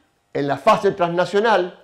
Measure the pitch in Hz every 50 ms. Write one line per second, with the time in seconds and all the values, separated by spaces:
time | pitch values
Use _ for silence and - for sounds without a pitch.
0 | _ _ _ _ _ _ - 139 143 139 139 139 - 220 214 214 202 196 - -
1 | 175 170 170 180 175 175 202 202 220 240 214 180 180 180 180 -